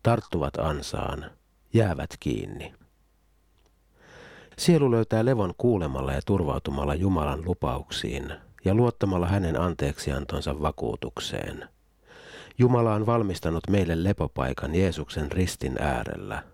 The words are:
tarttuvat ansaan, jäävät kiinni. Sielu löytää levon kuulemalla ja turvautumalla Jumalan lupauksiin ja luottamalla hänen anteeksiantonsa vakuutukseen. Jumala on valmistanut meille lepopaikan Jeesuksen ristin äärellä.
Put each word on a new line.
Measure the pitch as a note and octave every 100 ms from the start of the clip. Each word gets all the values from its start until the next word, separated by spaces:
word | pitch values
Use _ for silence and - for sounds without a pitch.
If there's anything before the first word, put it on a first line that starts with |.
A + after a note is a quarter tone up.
tarttuvat | - A#2 - F2 C#2+ -
ansaan, | D#2+ D2 - - - D2 - - _ _ _
jäävät | A2+ G#2+ D2+ C#2+ -
kiinni. | - A1+ G1+ G1+ - - _ _ _ _ _ _ _ _ _ _ _ _ - - - - - -
Sielu | - E3 C#3
löytää | A#2 A2 A2
levon | A#2 B2 F#2+ -
kuulemalla | B2 G#2+ D#2 C2 C2+
ja | C2+ -
turvautumalla | G2 D2+ C2+ - C#2 C#2+
Jumalan | D2+ F#2+ F2+ D2 C#2
lupauksiin | E2+ F2+ - - - - - - - - - -
ja | F2+
luottamalla | G#2 A#2+ - G2+ F#2 F2
hänen | G2 F2 D#2+
anteeksiantonsa | F2 D#2 C#2+ C#2+ - C2+ C#2 D2 C#2+ C#2+
vakuutukseen. | D2+ - A#1+ G#1 A#1+ - - - - - - _ _ _ _ - - - - -
Jumala | B2 A#2+ A#2
on | G#2+ G#2+
valmistanut | A#2 G#2 F2+ E2+ E2 -
meille | G2+ F2 E2
lepopaikan | F#2 G2+ D2+ - C2 C2+ C#2
Jeesuksen | E2 F#2+ D#2 D2 - D2
ristin | F2+ F2+ - C2+ B1+
äärellä. | C#2+ B1 - - G2 G#2 -